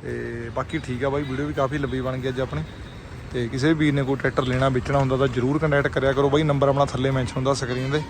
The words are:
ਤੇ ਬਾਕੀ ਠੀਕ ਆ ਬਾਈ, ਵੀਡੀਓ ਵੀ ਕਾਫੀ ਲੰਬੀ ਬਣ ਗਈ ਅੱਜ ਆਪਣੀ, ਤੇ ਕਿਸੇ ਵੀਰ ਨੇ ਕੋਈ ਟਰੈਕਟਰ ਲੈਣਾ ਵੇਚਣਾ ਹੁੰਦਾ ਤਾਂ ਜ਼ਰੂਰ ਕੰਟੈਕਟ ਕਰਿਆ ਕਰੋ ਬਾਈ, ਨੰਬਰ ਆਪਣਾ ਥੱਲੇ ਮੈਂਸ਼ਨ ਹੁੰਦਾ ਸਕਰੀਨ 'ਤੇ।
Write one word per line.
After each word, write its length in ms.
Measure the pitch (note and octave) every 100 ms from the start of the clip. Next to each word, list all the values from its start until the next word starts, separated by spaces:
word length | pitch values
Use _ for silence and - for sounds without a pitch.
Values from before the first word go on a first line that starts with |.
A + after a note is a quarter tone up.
ਤੇ 460 | C3+ A#2+ A#2+ A#2 A#2 A#2
ਬਾਕੀ 240 | C3 D#3+
ਠੀਕ 240 | - B2
ਆ 60 | C#3
ਬਾਈ, 140 | C#3+
ਵੀਡੀਓ 220 | C#3+ C3 D3
ਵੀ 60 |
ਕਾਫੀ 240 | C#3+ C3+ D3
ਲੰਬੀ 220 | C#3 B2+
ਬਣ 160 | B2+ B2+
ਗਈ 120 | C3
ਅੱਜ 100 | B2+
ਆਪਣੀ, 220 | B2+ D3 D#3+ - - - - - -
ਤੇ 140 | B2+ A#2
ਕਿਸੇ 260 | C3 D3
ਵੀਰ 200 | D#3+ D3+
ਨੇ 100 | C#3+
ਕੋਈ 120 | C3 C3+
ਟਰੈਕਟਰ 280 | C3+ B2
ਲੈਣਾ 260 | B2+ B2+ C3+
ਵੇਚਣਾ 300 | B2+ - C#3+
ਹੁੰਦਾ 180 | C3+ B2+
ਤਾਂ 100 | C3+
ਜ਼ਰੂਰ 320 | B2 B2 D3
ਕੰਟੈਕਟ 280 | D#3 C#3+ C#3+
ਕਰਿਆ 260 | D3 C3+
ਕਰੋ 160 | C3+ C#3
ਬਾਈ, 140 | C#3+
ਨੰਬਰ 240 | D#3 C#3+ C#3
ਆਪਣਾ 180 | C#3 C#3
ਥੱਲੇ 260 | - C3+
ਮੈਂਸ਼ਨ 240 | C3+ B2+ C#3
ਹੁੰਦਾ 180 | C3 C3
ਸਕਰੀਨ 360 | B2 B2 C3
'ਤੇ। 100 | D3